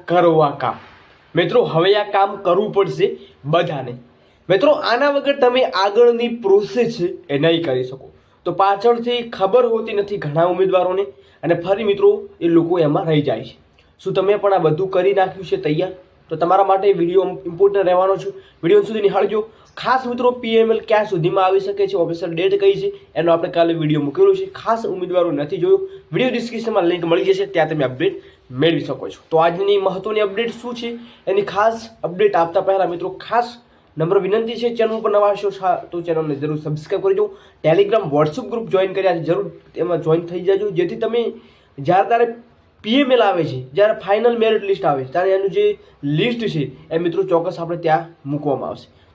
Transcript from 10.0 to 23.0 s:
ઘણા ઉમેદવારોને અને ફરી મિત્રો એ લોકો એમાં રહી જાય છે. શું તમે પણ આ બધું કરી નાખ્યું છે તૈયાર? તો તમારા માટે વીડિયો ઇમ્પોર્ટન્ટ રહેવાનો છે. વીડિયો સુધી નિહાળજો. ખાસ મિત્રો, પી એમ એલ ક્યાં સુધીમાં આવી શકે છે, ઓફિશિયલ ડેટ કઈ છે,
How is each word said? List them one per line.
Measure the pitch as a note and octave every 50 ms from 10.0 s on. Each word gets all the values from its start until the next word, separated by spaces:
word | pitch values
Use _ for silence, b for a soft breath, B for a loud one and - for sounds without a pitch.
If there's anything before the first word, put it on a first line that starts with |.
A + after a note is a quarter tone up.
| G3 - G#3
ઘણા | G3 D#3 D3 C#3+ E3 E3+
ઉમેદવારોને | F3+ F3+ F3+ F#3+ F#3+ F#3 F#3 F3+ F#3 F#3 F#3+ G3+ G3 b b b b b b b
અને | D#3+ E3+
ફરી | E3 E3+ F#3 G3+ G#3 A3+
મિત્રો | G3+ G3+ - G3+ G3+ G#3 G#3 - - - _
એ | E3+
લોકો | E3+ E3 E3 E3 E3 F3+ F3
એમાં | D#3 D3 D3+ F3+ F#3+
રહી | D#3+ D#3 D3
જાય | C3+ C3+ A2+ A2+ A#2
છે. | - - _ _ _ _ b b b b _ -
શું | F#3+ F#3
તમે | F#3+ F#3 G3 G#3
પણ | G3+ G3+ G3+ F#3+
આ |
બધું | F3+ - D#3 D3+ D#3 F#3+ F#3+
કરી | - F3+ F3+ G3 G3
નાખ્યું | G3 F#3 F#3 - F#3+ F3+
છે | D#3 G3
તૈયાર? | F3 - D3+ D3+ D#3+ F3+ F#3 - - - _ _ _ _ _
તો | E3
તમારા | D#3 E3+ E3+ F#3 G3 G3
માટે | F#3+ F#3+ F#3+ G3 G3+ G3
વીડિયો | E3+ E3+ F3 F3+ F#3+ F3+ E3 - - -
ઇમ્પોર્ટન્ટ | E3+ E3 E3 G3 G3+ G3+ G3+ F#3
રહેવાનો | F3+ F3+ F3+ F#3 F#3+ G3
છે. | F3+ - G3 - B B B B B -
વીડિયો | E3+ G3+ G#3
સુધી | G3+ - A3+ G#3+
નિહાળજો. | G3+ F#3+ F3 G3 - - G#3+ G#3+ G#3+ b b b b b b
ખાસ | - - G#3+ B3+ C4 B3+
મિત્રો, | B3 A#3+ A#3+ B3 B3
પી | B3 B3 - A3+ A3+
એમ | A3+ A3+ A3+
એલ | A3+ G#3+
ક્યાં | - - G#3+ G#3+ G#3+
સુધીમાં | G#3+ G3 E3+ D#3 F3+ F#3+ G3 F#3
આવી | F#3+ F#3+ G3
શકે | G3 G3+ G3+ G3+ G3+
છે, | F#3+ G3+
ઓફિશિયલ | F3+ E3+ D#3+ E3 E3 F#3+ E3+
ડેટ | E3 D#3+ F#3 G3 G3 G3+
કઈ | G3 G3 G3
છે, | E3 F#3+ G3+ B B